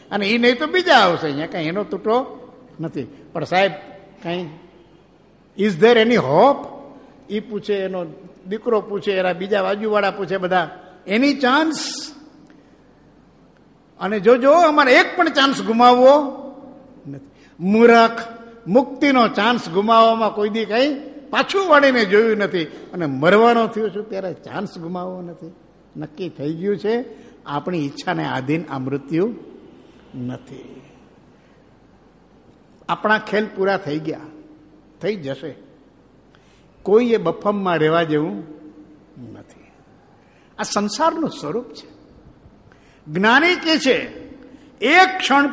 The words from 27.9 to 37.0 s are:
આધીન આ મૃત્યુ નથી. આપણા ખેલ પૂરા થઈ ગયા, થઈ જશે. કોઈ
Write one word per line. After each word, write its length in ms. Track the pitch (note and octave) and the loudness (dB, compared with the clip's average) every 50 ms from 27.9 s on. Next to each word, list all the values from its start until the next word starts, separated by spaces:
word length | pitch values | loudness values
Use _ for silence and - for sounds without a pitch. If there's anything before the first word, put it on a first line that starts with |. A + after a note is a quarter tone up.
| - - - F#3 E3+ E3 D#3 | -8 -8 -6 -6 -4 -4 -4
આધીન 400 | C3+ B2+ C3 C3 C3+ D#3 E3 E3 C#3 | -4 -6 -4 -4 -4 -4 -4 -4 -8
આ 80 | C3+ C3 | -8 -8
મૃત્યુ 560 | B2+ C3 C#3 C#3+ C#3 - D#3 D#3+ G3 B3 G#3 - - - - - - - - - - - - - - - - | -6 -6 -6 -8 -6 -4 -4 -2 -2 -4 -6 -10 -16 -20 -20 -20 -20 -20 -20 -20 -20 -20 -20 -20 -20 -18 -14
નથી. 640 | C3 B2 B2 B2+ A#2+ - - C#3 C3 - - B2+ C3 - - - - _ _ _ _ _ _ _ _ _ _ _ _ _ _ _ _ _ _ _ _ _ _ _ _ _ _ _ _ _ _ _ _ _ _ _ _ _ - | -12 -10 -10 -12 -12 -16 -18 -20 -20 -20 -20 -20 -20 -20 -20 -20 -20 _ _ _ _ _ _ _ _ _ _ _ _ _ _ _ _ _ _ _ _ _ _ _ _ _ _ _ _ _ _ _ _ _ _ _ _ _ -8
આપણા 300 | E3+ - - G#3 G#3+ G#3 | -6 -4 -2 -2 -2 -2
ખેલ 280 | G#3+ - G3 G#3 A3 G3 - | -2 -4 -4 -4 -4 -4 -4
પૂરા 200 | F#3+ F#3+ G3 G3 | -4 -2 -2 -2
થઈ 220 | F#3 - D3+ D3 D#3 | -2 -4 -6 -8 -8
ગયા, 220 | D#3 D#3+ D3 - - - - - - - - - _ _ _ _ _ _ _ _ | -8 -8 -10 -12 -14 -20 -20 -20 -20 -20 -20 -20 _ _ _ _ _ _ _ _
થઈ 140 | E3 G3 A3 | -8 -6 -6
જશે. 500 | F#3 C#3 C3+ C3+ - E3 D3+ A#2+ - - - _ _ _ _ _ _ _ _ _ _ _ _ _ _ _ _ _ _ _ _ _ _ | -6 -8 -10 -10 -10 -12 -14 -16 -18 -20 -20 _ _ _ _ _ _ _ _ _ _ _ _ _ _ _ _ _ _ _ _ _ _
કોઈ 240 | - F#3+ G3+ A#3 | 0 2 2 4